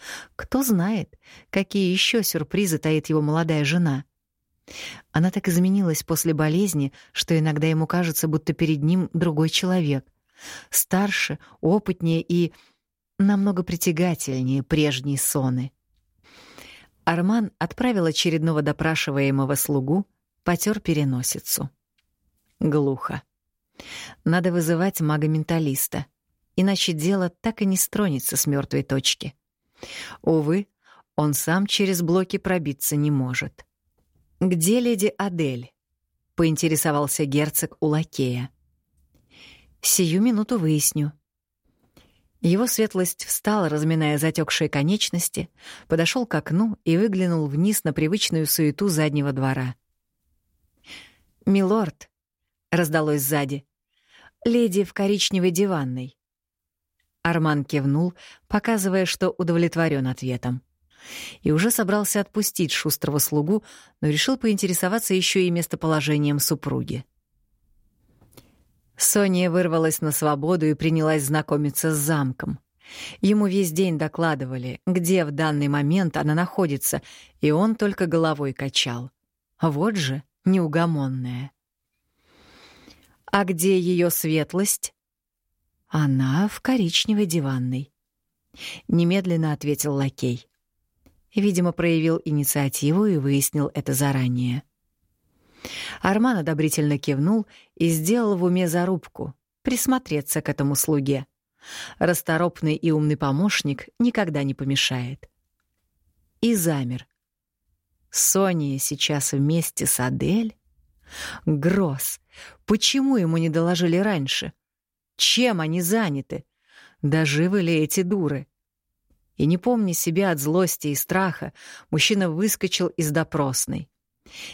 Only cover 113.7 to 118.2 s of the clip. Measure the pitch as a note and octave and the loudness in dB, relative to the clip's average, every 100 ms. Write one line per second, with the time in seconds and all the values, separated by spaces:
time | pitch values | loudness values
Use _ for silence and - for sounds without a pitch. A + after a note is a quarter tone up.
113.7 | F3 F3 F3 G#3 F3+ C3+ - D3 - _ | 2 2 2 2 0 -2 -4 -6 -14 _
114.7 | _ _ _ _ - - - B3 F#3 D#3 | _ _ _ _ -2 0 2 2 0 -2
115.7 | E3+ E3+ A3+ G3 C#3 - D#3+ - _ _ | -2 0 0 0 -4 -6 -12 -12 _ _
116.7 | - - _ C#3+ D#3+ D3+ D3 F3+ G3+ E3+ | -20 -20 _ 0 2 2 2 2 0 2
117.7 | D#3+ D3+ - F3 G3+ | 2 2 0 0 0